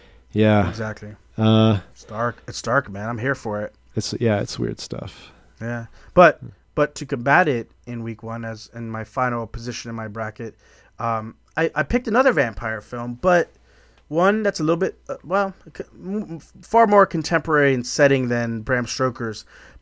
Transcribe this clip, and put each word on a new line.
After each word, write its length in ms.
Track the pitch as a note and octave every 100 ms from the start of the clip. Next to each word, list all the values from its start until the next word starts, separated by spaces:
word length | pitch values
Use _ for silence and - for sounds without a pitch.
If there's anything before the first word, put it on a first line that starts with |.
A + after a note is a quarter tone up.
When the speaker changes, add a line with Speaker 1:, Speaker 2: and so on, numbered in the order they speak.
| - - _
Speaker 1:
yeah. 360 | G#2 G#2+ G#2 F#2
Speaker 2:
Exactly. 460 | G#2+ G#2+ G#2 G#2 G2 _ -
Speaker 1:
Uh, 420 | A2 A2 A2 G2+ -
Speaker 2:
It's 100 | -
dark. 400 | - G#2+ A#2+ - -
It's 140 | -
dark, 280 | A#2 C3 G#2+
man. 160 | G2 G#2+
I'm 80 | A#2
here 180 | C3 C3+
for 260 | A2+ G#2
it. 120 | G#2 _ _ -
Speaker 1:
It's, 180 | - -
yeah, 200 | A#2 G#2
it's 180 | A#2 -
weird 200 | A#2 A2+
stuff. 520 | - - F#2+ - - - _ -
Speaker 2:
Yeah. 240 | A2+ A#2+ A#2 - -
But, 280 | F3+ E3+ - A#2 - _ -
but 200 | D3 -
to 100 | C#3+
combat 420 | B2+ B2+ D#3 E3
it 240 | A#2+ A2+ _ -
in 180 | A#2+
week 180 | A2+ A2
one, 200 | A2+ A#2 A2+
as 240 | A2 - A#2
in 140 | A2+
my 120 | A2 G#2+
final 420 | C3 B2+ A#2+ A2+
position 420 | A2+ A#2 A2+ A#2+
in 60 | A2+
my 120 | A2
bracket, 480 | G#2+ G#2+ A2 A2+ - _ _ _ -
um, 360 | A#2 A2 A2 - _ -
I, 160 | E3 -
I 80 |
picked 240 | D3 A#3+ B3
another 240 | A3+ C4+
vampire 480 | E3 A#2 - A2+ A2
film, 360 | - B2 A#2+ A#2+
but 280 | F#3 F3 E3 _ _ _ _ _ -
one 360 | D#3 F#3 G#3+
that's 160 | G#3 F#3+
a 40 |
little 140 | D#3 E3+
bit, 180 | F#3 - -
uh, 60 | B2+
well, 300 | D3 G3 G3 - D#3 -
c-, 80 | - A2
m-, 220 | F3 G#3 -
m-, 100 | E3
far 480 | - - - A3+ A3
more 180 | G#3 F#3+
contemporary 680 | E3 D3+ E3 E3 D3+ C#3
in 100 | B2+
setting 440 | A#2+ - C#3+ C3+ B2
than 320 | A#2+ A#2 A2+
Bram 240 | G#2+ B2 A#2+
Stoker's, 580 | - C3 A#2+ A#2 G#2 - - - -